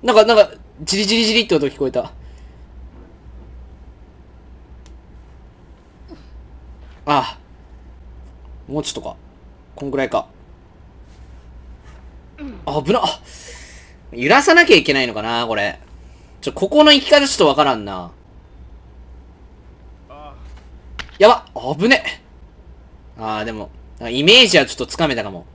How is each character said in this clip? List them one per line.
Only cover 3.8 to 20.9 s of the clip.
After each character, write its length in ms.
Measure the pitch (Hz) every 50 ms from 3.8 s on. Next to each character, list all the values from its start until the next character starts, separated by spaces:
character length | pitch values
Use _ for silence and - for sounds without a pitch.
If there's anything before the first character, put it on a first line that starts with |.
| - - - - - - - - - - - - - - - - - - - - - - - - _ - - - - - - - - - - _ - - - _ _ _ _ - - - 339 - - - - - - - - - - - - - - - - - -
あ 20 |
あ。 300 | - 147 139 123 - - - - _ - - - - - - - - - - - - - - - - - - - - - - - -
も 100 | 131 151
う 40 | 143
ち 60 | -
ょ 20 | -
っ 20 |
と 80 | 120 -
か。 140 | - - - - - - - _ - - _ - _ -
こ 120 | - 147
ん 40 | 139
ぐ 60 | 131
ら 80 | 135 135
い 60 | 123
か。 180 | - 107 - - _ - - _ - - - - _ - - - - - - - - - - - - - - - - - - - - - - - - - - - - - - - - - 302 277 240 196 -
あ、 180 | - 139 151 143
危 100 | 143 208
な。 100 | 254 - - - - - - - - - - - - - - - - - - - - - - -
揺 160 | 117 123 143
ら 120 | 214 277 277
さ 120 | - 330
な 100 | 339 349
き 80 | 262 220
ゃ 40 |
い 80 | 165 135
け 100 | - 139
な 80 | 135 131
い 60 | 120
の 60 | 107
か 80 | 107 104
な、 260 | 113 117 117 120 113
こ 80 | 113
れ。 240 | 104 101 101 - - - - - - - - - - - - - -
ち 60 | - -
ょ、 40 | -
こ 160 | - 196 196
こ 160 | - 294 302
の 80 | 302 294
行 120 | 277 -
き 60 | -
方 160 | 294 294 277
ち 60 | 269 -
ょ 20 |
っ 40 | -
と 100 | 190 151
わ 80 | 139
か 80 | 143 151
ら 100 | 143 127
ん 100 | 110 104
な。 280 | 101 98 92 87 87 - - _ - - - _ - - - - - - - - - - - - - - - - - - _ - - - - - - - - - - - - - - 127 147 151 147 143 135 - - - - - - - - - -